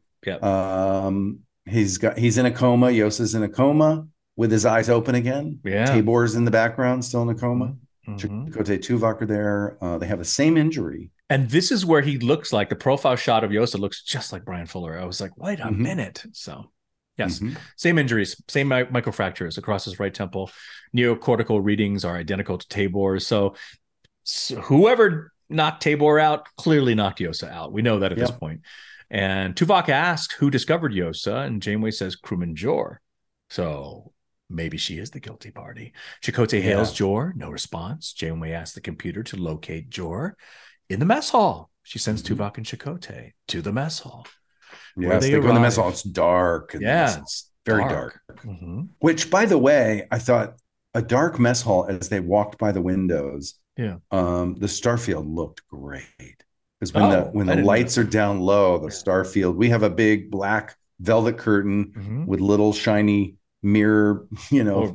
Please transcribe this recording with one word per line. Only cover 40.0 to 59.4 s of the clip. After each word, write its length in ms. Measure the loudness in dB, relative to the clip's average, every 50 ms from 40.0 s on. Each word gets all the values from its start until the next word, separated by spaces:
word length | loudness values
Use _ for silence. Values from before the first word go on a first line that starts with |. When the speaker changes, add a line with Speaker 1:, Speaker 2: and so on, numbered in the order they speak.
| -10 -8 -8 -8 -8 -8 -10 _ _ -20 -20 -20 -20 -20 _ _ _ -8
Speaker 1:
in 100 | -4 0
the 60 | 2
mess 240 | 2 2 0 0 0
hall. 400 | 2 2 2 2 0 -4 -10 _ _ _ _
She 160 | -14 -10 -6
sends 240 | -4 -4 -4 -4 -4
Speaker 2:
Mm-hmm. 180 | -4 -4 -4
Speaker 1:
Tuvok 160 | -4 -6 -8 -10
and 80 | -12
Chakotay 640 | -12 -12 -12 -10 -10 -12 -12 -12 -14 -16 -16 -18 -20 -20 _ _ -10
to 120 | -8 -8
the 100 | -6 -4 -4
mess 260 | -4 -4 -4 -6 -8
hall, 260 | -12 -14 -18 -20 -20 -20 -20 _ _ _ _ _ _ -20 -20 -20 -20 -14 -8
where 180 | -4 -2 0 2
Speaker 2:
Yes, 100 | 2 2
Speaker 1:
they 80 | 4
Speaker 2:
they 80 | 4 4
go 100 | 6 6
in 60 | 6
the 60 | 6
mess 160 | 6 6 4 2
Speaker 1:
arrive. 60 | 0
Speaker 2:
hall. 80 | 0
It's 120 | -2 -6 -8
dark 720 | -6 0 2 4 4 4 4 4 2 2 0 -4 -8 -10
in 80 | -4
the 60 | -2 0
Speaker 1:
Yeah, 80 | 2 2 2
Speaker 2:
mess 100 | 2 0
hall. 80 | -2 -6
Speaker 1:
it's 280 | -10 -12 -12 -12 _ _ _ -2
Speaker 2:
Very 180 | 0 2 2 2
Speaker 1:
dark. 360 | 0 -2 -4 -6 -10 -12 -16 _ -20
Speaker 2:
dark. 160 | -20 -18 -16
Speaker 1:
Mm-hmm. 380 | -14 -14 -14 -12 -10 -10 -8 -10 -10 -4 _
Speaker 2:
Which, 300 | 2 2 2 2 0 0
by 160 | 2 2 4
the 120 | 4 4 6
way, 500 | 6 6 6 6 4 4 0 -2 -4 -4
I 80 | -4 -2
thought 360 | 2 2 2 2 2 -2 -8 _ _ _ _ _ _ _ -6
a 80 | -4
dark 380 | -2 0 2 2 2 2 2 2
mess 220 | 2 2 2 0
hall 240 | 0 2 2 2 0 0
as 220 | -4 -8 -6 -4
they 100 | -4 -4
walked 380 | 0 2 2 2 2 0 -4 -4
by 140 | -2 -2
the 100 | 0 0
windows. 760 | 0 0 0 0 0 0 0 -2 -2 -4 -8 -10 -12 -14 -16 _ _ _ _ -8
Speaker 1:
Yeah. 200 | -8 -8 -8 -10 -10 -4
Speaker 2:
Um, 440 | -2 0 0 0 0 -2 -2 -2 -4
the 120 | -4 -4 -4
Starfield 640 | -4 -2 0 0 0 0 -2 -4 -4 -4 -4 -6
looked 360 | -6 -6 -8 -8 -12 -18 -20 _
great. 360 | -18 -16 -14 -14 -14 -16 -16 -20 _ -20 -20 -20 -20 _ _ _ _ _ _ _ _ -10
'Cause 140 | -8 -2 2
when 160 | 4 6 6
the, 160 | 6 4 2
Speaker 1:
Oh, 40 | 0
Speaker 2:
when 160 | -2 0 0 2
Speaker 1:
I 40 | 4
Speaker 2:
the 20 | 4
Speaker 1:
didn't 80 | 4
know 20 | 4
Speaker 2:
lights 280 | 4 4 2 2 2
Speaker 1:
that. 60 | 2
Speaker 2:
are 20 | 2 2
down 300 | 2 2 2 2 0 0
low, 360 | 2 4 4 6 6 4 4 2
the 80 | -2
Speaker 1:
Yeah. 40 | -6
Speaker 2:
Starfield, 640 | -10 -6 -2 0 2 2 0 0 0 0